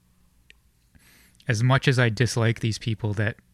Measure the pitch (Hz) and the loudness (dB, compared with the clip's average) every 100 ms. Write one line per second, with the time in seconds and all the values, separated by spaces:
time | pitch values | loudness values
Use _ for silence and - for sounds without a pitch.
0 | _ _ _ _ _ _ _ _ _ _ | _ _ _ _ _ _ _ _ _ _
1 | _ _ _ _ - 107 127 131 - 127 | _ _ _ _ -4 0 2 2 2 2
2 | 120 104 117 - 113 117 113 104 - 107 | 2 2 -2 2 0 0 -4 -4 -6 -4
3 | 107 104 107 - _ | -4 -2 -4 -6 _